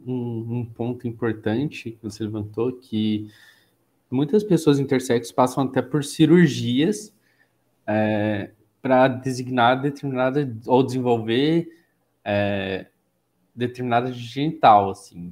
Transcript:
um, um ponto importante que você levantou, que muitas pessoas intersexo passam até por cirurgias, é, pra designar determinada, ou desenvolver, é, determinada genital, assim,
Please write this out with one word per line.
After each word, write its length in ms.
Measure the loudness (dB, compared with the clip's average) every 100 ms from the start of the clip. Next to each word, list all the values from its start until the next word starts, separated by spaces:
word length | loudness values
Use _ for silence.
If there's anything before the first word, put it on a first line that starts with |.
| -8
um, 520 | -6 -6 -6 -6 -6
um 40 | -8
ponto 420 | -6 -6 -6 -8
importante 840 | -4 -4 -4 -2 -2 -4 -8 -14
que 100 | -12
você 200 | -12 -8
levantou, 480 | -8 -6 -6 -4 -4
que 560 | -6 -6 -2 0 -2 -6 -18 -20 _ _ _ _ _ -6
muitas 340 | -2 2 0
pessoas 340 | 2 2 4 2
intersexo 540 | 2 -2 0 -2 0
passam 300 | 0 0 0
até 180 | -2 -2
por 220 | -2 -4
cirurgias, 1080 | -2 2 6 6 6 2 -2 0 0 -2 -10 _ _ _ _ _ _ _ -4
é, 640 | -2 0 0 -2 -4 -8 _ _ _
pra 260 | 2 4 4
designar 720 | 2 -6 -6 -2 2 4 4
determinada, 680 | -2 -4 -6 -2 0 0 -4 -6 2
ou 160 | 4
desenvolver, 840 | 4 0 0 0 0 0 2 0 -2 -10 _ _ _ _
é, 640 | -4 0 0 -2 -4 -6 -10 _ _ _ _ _ _
determinada 580 | -6 -6 -6 -2 0 0
genital, 800 | -6 -10 -4 -4 4 6 6 4
assim, 280 | -4 -14 -16 -16